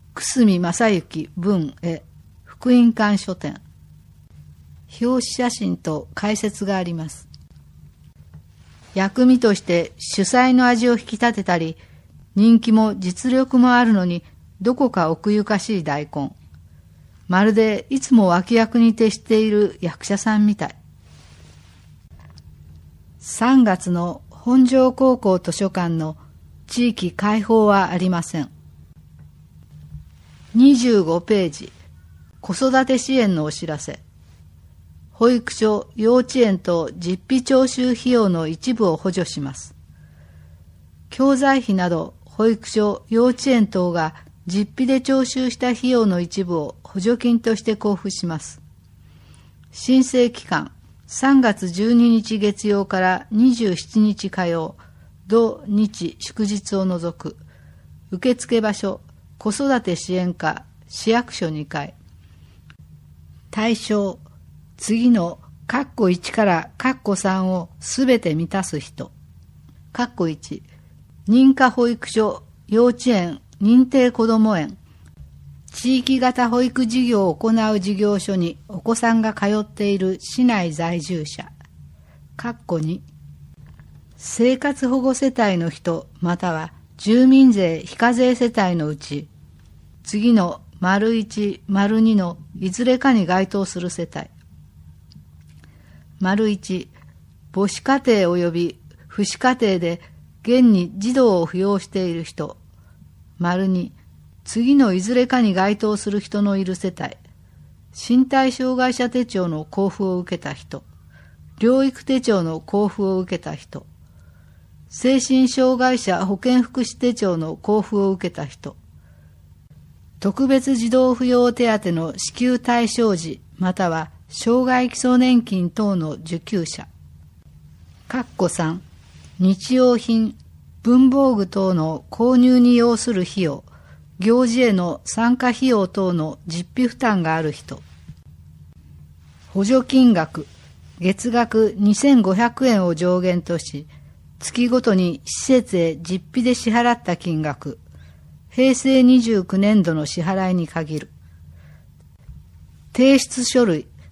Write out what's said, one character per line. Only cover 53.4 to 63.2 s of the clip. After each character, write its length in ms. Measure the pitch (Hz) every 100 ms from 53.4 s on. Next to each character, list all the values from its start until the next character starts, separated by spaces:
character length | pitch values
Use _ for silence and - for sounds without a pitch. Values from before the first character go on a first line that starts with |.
| 262
十 200 | 233 214
七 240 | 175 - 214
日 320 | 214 202 196
火 160 | - 175
曜、 300 | 170 160 - - - - - -
土 320 | 226 226 - -
日 480 | 208 208 - 170 165
祝 260 | - -
日 300 | 208 202 -
を 100 | 196
除 320 | 190 180 170 170
く。 200 | 160 - - _ - - - - -
受 240 | 185 254
付 260 | 247 - 233
場 140 | 214
所、 260 | 202 196 - - - - -
子 120 | 214
育 280 | 208 277 254
て 140 | 220
支 180 | 170 -
援 220 | 185 180
課、 300 | 170 160 - - - -
市 220 | - -
役 220 | 226 247
所 160 | - 170
二 180 | 156 147
階。 280 | 151 143 - - - - - - - - - - - - -